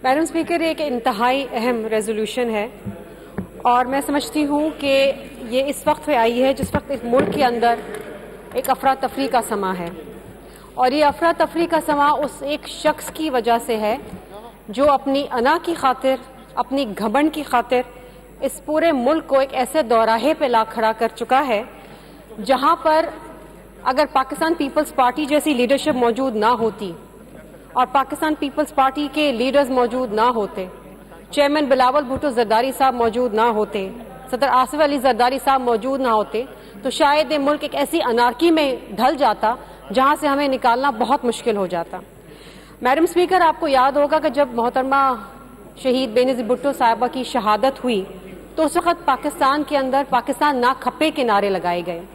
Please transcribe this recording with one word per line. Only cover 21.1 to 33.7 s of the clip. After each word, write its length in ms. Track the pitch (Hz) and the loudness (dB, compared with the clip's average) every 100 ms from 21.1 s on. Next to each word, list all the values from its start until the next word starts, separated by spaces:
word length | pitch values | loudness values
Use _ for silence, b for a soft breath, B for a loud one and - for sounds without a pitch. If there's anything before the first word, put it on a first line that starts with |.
चुका 280 | - 233 262 | -4 0 0
है 220 | 285 208 240 - B B B B B - | 2 -2 -4 -14 B B B B B -12
जहाँ 340 | 196 254 277 339 | -2 2 2 2
पर 280 | 320 311 330 - - - - - - - - | 2 2 0 -6 -16 -18 -20 -20 -20 -8 -4
अगर 200 | 254 294 | 0 2
पाकिस्तान 400 | 269 262 294 320 | 0 -2 -2 -2
पीपल्स 380 | 339 277 - 294 | 0 0 0 -2
पार्टी 340 | - 247 247 302 | 2 0 2 0
जैसी 280 | 294 311 | 0 2
leadership 400 | 254 247 277 302 | 0 2 2 2
मौजूद 420 | 254 233 226 269 214 | 2 2 2 -2 2
ना 120 | 214 240 | 2 2
होती 360 | 226 - 202 165 - - - - - - - - | 0 -2 -10 -10 -18 -20 -20 -20 -20 -20 -8 -2
और 100 | 254 | 0
पाकिस्तान 480 | 277 269 302 311 | 0 -2 -2 -2
पीपल्स 380 | 302 285 277 294 | -2 -4 -4 -4
पार्टी 340 | - 262 269 294 | 2 0 0 -4
के 220 | 302 294 | 0 0
लीडर्स 360 | 233 254 269 269 | 0 2 2 2
मौजूद 420 | 254 240 254 254 | 2 0 0 -4
ना 100 | 214 233 | 2 2
होते, 380 | 233 202 - 185 - - - - - - | 2 -4 -6 -10 -12 -20 -20 -20 -20 -8
चेयरमैन 360 | - 285 302 285 | 0 2 2 0
बिलावल 340 | 247 254 277 | 2 2 2
भुट्टो 280 | 262 262 294 | -2 -4 -2
जरदारी 420 | 233 220 220 262 | -2 0 2 0
साहब 220 | 254 269 | 0 0
मौजूद 400 | 247 226 220 247 | 2 0 0 0
ना 100 | 208 233 | 2 2
होते, 320 | 214 208 | 2 -2